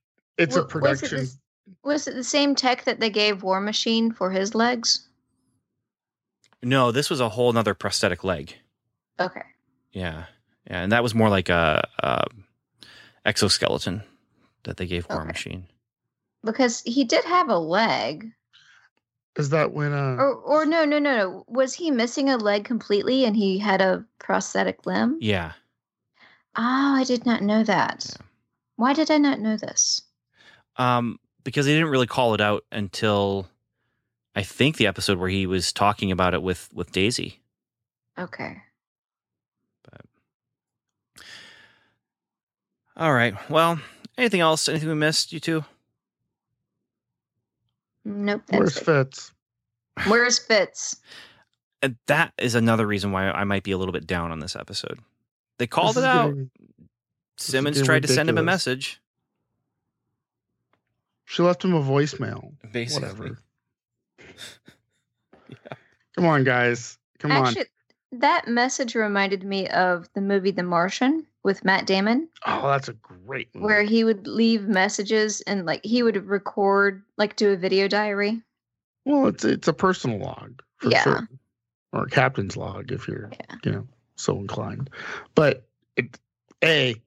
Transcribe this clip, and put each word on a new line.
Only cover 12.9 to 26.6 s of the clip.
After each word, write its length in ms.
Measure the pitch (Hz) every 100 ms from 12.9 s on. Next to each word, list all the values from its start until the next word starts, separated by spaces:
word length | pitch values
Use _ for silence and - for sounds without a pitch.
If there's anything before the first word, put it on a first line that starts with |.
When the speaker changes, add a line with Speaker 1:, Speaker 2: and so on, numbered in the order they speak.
| - - _
Speaker 3:
exoskeleton 800 | - 107 104 - - - - 92 - _ _ _ _ _
that 140 | - -
they 100 | 90
gave 200 | 87 87
War 100 | 165
Speaker 2:
Okay. 80 | -
Speaker 3:
Machine. 400 | - - 92 90 _ _ _ _ _ _ _
Speaker 2:
Because 380 | 220 220 247 233
he 220 | - 240
did 200 | 240 - 330
have 240 | 359 320
a 80 | 190
leg. 720 | 160 185 220 127 110 151 226 - _ _ _ _ _ _ _ _ _ -
Speaker 1:
Is 120 | 143
that 240 | 156 151
when, 200 | - 147
uh 220 | 143 135 127
Speaker 2:
Or, 160 | 277
or 320 | 127 214 294 311
no, 200 | 330 302
no, 120 | 294
no, 180 | 294 247
no. 280 | 190 185 -
Was 260 | 233 262 -
he 160 | 339
missing 380 | 254 233 302 277
a 80 | 254
leg 280 | 208 208 208
completely 600 | 233 - 208 - 262 247
and 100 | 214
he 240 | 196 190
had 220 | 208 190
a 220 | 190 180 - -
prosthetic 680 | - 190 190 196 190 190 -
limb? 320 | 185 226 320
Speaker 3:
Yeah. 300 | 107 98 82 - _ _ _ _ _ _ - _ _
Speaker 2:
Oh, 400 | -